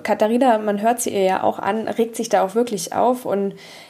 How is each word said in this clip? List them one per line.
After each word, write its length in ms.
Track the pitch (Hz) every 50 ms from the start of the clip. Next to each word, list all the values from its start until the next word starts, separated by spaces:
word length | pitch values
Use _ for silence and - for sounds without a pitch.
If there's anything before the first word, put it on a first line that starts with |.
| -
Katharina, 560 | - 208 208 214 214 233 247 269 254 220 214
man 240 | 214 214 202 202 208
hört 180 | 226 247 247
sie 100 | - -
ihr 120 | - 202 190
ja 220 | 185 185 - -
auch 160 | 214 214 -
an, 260 | - - 208 220 220
regt 300 | - - - 233 233 233
sich 120 | - 226 -
da 160 | - 185 190
auch 120 | 190 190
wirklich 360 | 226 240 240 214 185 170 - -
auf 320 | 196 202 240 254 247 -
und 300 | - 196 202 196 196 196 - - - - - - -